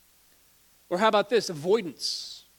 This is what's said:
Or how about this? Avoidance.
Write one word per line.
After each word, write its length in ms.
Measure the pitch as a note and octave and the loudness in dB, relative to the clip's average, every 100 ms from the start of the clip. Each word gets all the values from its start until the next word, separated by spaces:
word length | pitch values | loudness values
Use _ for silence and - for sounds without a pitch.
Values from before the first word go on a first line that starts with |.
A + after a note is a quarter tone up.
| _ _ _ _ _ _ _ _ _ | _ _ _ _ _ _ _ _ _
Or 80 | F3 | 0
how 100 | A3 | 4
about 220 | G#3 G3+ | 4 2
this? 200 | A#3 - | 0 0
Avoidance. 960 | D#3+ D#3+ A3 F3+ A#2+ - - - - - | -4 0 0 0 -8 -8 -8 -12 -18 -20